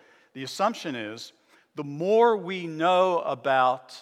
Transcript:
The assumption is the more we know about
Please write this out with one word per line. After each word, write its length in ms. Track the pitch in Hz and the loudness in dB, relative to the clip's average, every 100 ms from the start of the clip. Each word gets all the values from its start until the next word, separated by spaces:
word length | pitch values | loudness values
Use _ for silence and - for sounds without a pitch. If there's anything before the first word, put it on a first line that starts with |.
| _ _ _ | _ _ _
The 100 | 131 | -14
assumption 520 | 131 - 196 220 175 123 | -10 -2 -2 -2 -6 -8
is 380 | 107 113 - - _ _ _ - | -8 -12 -16 -20 _ _ _ -12
the 80 | |
more 540 | 143 143 180 220 233 214 | -10 -6 0 4 4 4
we 280 | 175 190 170 | -2 -8 -6
know 540 | 156 170 185 185 170 | -2 2 4 4 2
about 720 | - 131 139 135 127 127 - - | -2 -4 0 2 2 0 -6 -20